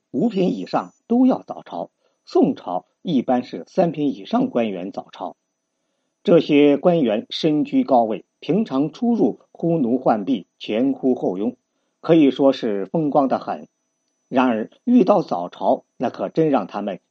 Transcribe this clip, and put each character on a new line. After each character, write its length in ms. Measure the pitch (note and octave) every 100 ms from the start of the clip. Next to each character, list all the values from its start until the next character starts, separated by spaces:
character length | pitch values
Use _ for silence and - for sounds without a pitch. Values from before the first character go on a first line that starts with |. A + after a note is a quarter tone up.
| _
五 180 | - A3+
品 260 | G3 F#3
以 120 | F#3+ -
上 260 | C3+ F2+ _ -
都 180 | A#3+
要 180 | C4 G#3+
早 200 | - -
朝， 280 | - E2+ F2+ _ _ _ -
宋 280 | F4 G#3
朝 300 | A2+ - F2+ _ _
一 220 | - C#3
般 200 | - B2+
是 220 | - F#2 -
三 260 | - F3
品 220 | D3+ C#3+
以 120 | G2 F#2+
上 240 | A#3+ C4
官 200 | B2 A2+
员 220 | F#2 F#2+
早 160 | - -
朝。 280 | - F2+ - _ _ _ _ _ _ _ _
这 180 | - E3+
些 360 | - C#3+ D3 C#3+
官 240 | F3+ E3+
员 260 | A#2+ G#2+ -
身 340 | - E3 D3+
居 180 | C#3 C3
高 200 | B2+ B2+
位， 240 | A2 G2 _ _
平 260 | - F3+ A3
常 260 | C3+ D3+
出 220 | - A#3
入 260 | A#3 C3 - _
呼 260 | - E3 E3
奴 180 | A#2 B2+
唤 300 | D#3 A2+ F#2
婢， 220 | A2 - -
前 340 | - G#2+ C3+
呼 220 | B2+ C3+
后 240 | B2+ C#3 F#2
拥， 180 | A2 - _ _ _ _
可 140 | -
以 160 | E3 C#3
说 220 | C3 C#3
是 320 | C3 A#2+ G2+
风 240 | F#2+ E3+ D3+
光 180 | D3 C3+
得 120 | A2+
很。 300 | - E2 D#2 _ _ _ _ _ -
然 200 | B2+ B2+
而 200 | A2 A#2+ _
遇 180 | - B3
到 200 | F#3 G3+
早 260 | D3 F2+ F2
朝， 380 | - F#2+ C3+ _ -
那 140 | A#2+
可 180 | - F#2+
真 220 | - D#3+
让 160 | C3 F2+
他 160 | G#2
们 180 | G#2 F2+ _